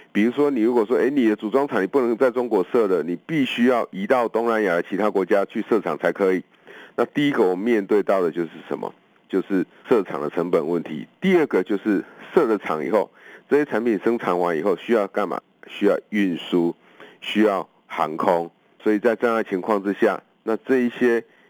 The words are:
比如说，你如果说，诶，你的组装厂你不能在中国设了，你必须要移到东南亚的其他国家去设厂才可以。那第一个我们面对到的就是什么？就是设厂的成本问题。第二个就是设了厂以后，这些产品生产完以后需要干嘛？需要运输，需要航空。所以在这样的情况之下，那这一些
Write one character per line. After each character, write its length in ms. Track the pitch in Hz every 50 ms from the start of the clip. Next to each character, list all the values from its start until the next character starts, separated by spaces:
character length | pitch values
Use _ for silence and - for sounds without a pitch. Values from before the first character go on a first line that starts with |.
| - _
比 120 | - 104 107
如 80 | 120
说， 180 | 120 135 147 147
你 120 | 139 117
如 120 | 107 120 123
果 100 | 120 107
说， 120 | 101 123
诶， 140 | - 98 127
你 180 | 147 143 120 110
的 80 | 104
组 120 | - - 104
装 200 | 95 135 143 143
厂 140 | 131 104
你 40 | 95
不 140 | 95 - 135
能 160 | 123 117 117
在 140 | 101 131 127
中 180 | 113 127 123 120
国 160 | 107 98 90 -
设 160 | - 120 110 98
了， 140 | 92 85
你 120 | 76 85 87
必 300 | 82 _ - 165 151 131
须 220 | 117 - - 120
要 200 | 127 123 117 101 -
移 140 | - 92 98
到 200 | 101 135 123 120
东 220 | 110 - 107 117 117
南 140 | 113 107
亚 120 | 107 92 85
的 80 | 87
其 140 | 85 - 101
他 140 | 90 107 104
国 140 | 92 101 95
家 200 | 87 104 98 98
去 200 | - - 113 101 -
设 120 | 120 104
厂 160 | 82 92 76 71
才 120 | - 87
可 240 | 87 - 101 92 92
以。 80 | 87 - _ _ _ _ - - - - - _
那 80 | - 120
第 240 | - - - 147 143
一 20 |
个 120 | 139 120
我 120 | 107 90 92
们 40 | 92 104
面 220 | 120 120 107 95
对 160 | 85 110 104
到 200 | 92 - 101 95
的 80 | 90 82
就 120 | 76 85
是 60 | 85 80 - 80 - -
什 100 | 71 60
么？ 140 | 50 50 - _ _ _ _ _ _ -
就 120 | - 95
是 220 | 85 - 98 92 85 - _ - - -
设 140 | 131 110
厂 180 | 92 - 82 69
的 100 | 73 76
成 200 | - 87 85 90
本 160 | 85 85 73
问 160 | 78 87 85
题。 240 | 76 - 78 71 - - _ -
第 160 | - 190 185
二 100 | 170 151
个 160 | - - 95
就 140 | 92 - 104
是 280 | 98 - 110 101 87 - - - - - - -
设 120 | 185 151
了 120 | 113 110 98
厂 260 | - - 82 78 71
以 60 | 69
后， 180 | 104 104 87 - _ _ - - - - _ -
这 80 | -
些 80 | 143 151
产 200 | - - 107 117
品 140 | 123 107 90
生 160 | - 113 120 120
产 200 | - 98 90 87
完 180 | 90 87 85 76
以 40 |
后 120 | 87 101 90
需 160 | 82 - -
要 140 | 117 110 101
干 220 | 98 - 104 101 85
嘛？ 120 | 71 - - _ _ _ - -
需 180 | - - 101
要 100 | 98 87 - - -
运 260 | 104 107 101 92 82
输， 380 | 76 - - - 90 85 85 - _ _ _ _ - - - - _
需 220 | - - - 104
要 260 | 107 104 98 92 82 - _ _ _
航 300 | - - - 80 78 78
空。 340 | 85 - 101 90 85 85 85 _ _ _ _ _ _
所 100 | - 110
以 60 | 107 104
在 160 | 98 117 113
这 120 | - -
样 100 | 120 113
的 80 | 113 107
情 160 | - 98 90
况 220 | 85 - 107 101
之 100 | 95 101
下， 300 | 95 - 113 104 92 - - _ _ _ -
那 120 | 107 110
这 220 | 104 - - 131 127
一 100 | 123 120
些 340 | - - 123 123 117 113 - _ _ _ _